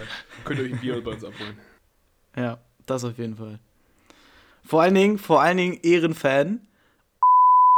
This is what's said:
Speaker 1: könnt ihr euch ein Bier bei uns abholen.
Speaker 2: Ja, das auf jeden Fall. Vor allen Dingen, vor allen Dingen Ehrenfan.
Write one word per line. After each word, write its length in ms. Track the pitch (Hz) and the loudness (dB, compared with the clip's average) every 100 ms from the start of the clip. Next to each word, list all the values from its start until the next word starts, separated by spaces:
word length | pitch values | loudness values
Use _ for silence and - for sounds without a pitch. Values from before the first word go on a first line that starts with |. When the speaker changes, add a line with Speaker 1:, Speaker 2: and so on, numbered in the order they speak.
| 110 - - - | -14 -16 -18 -16
Speaker 1:
könnt 140 | - 139 | -10 -8
ihr 60 | 131 | -6
euch 60 | |
ein 80 | 123 | -8
Bier 220 | 127 120 | -8 -8
bei 100 | 113 | -8
uns 120 | 110 | -12
abholen. 320 | 101 101 104 107 _ _ _ _ _ _ _ - | -14 -16 -16 -18 _ _ _ _ _ _ _ -8
Speaker 2:
Ja, 220 | 123 120 _ _ - | -8 -8 _ _ -8
das 180 | 131 | -6
auf 120 | 120 117 | -6 -8
jeden 180 | 113 110 | -10 -12
Fall. 240 | 110 107 _ _ _ _ _ _ _ _ _ _ | -16 -18 _ _ _ _ _ _ _ _ _ _
Vor 180 | - 156 | -2 2
allen 120 | 175 | 4
Dingen, 240 | 190 196 208 | 4 2 0
vor 220 | - 156 | 2 2
allen 140 | 156 185 | 4 2
Dingen 220 | 180 175 | -2 -2
Ehrenfan. 760 | 165 175 160 160 143 139 151 226 - _ _ _ _ _ 988 988 988 988 988 | 0 2 0 -2 0 0 0 -4 -10 _ _ _ _ _ 2 4 4 4 4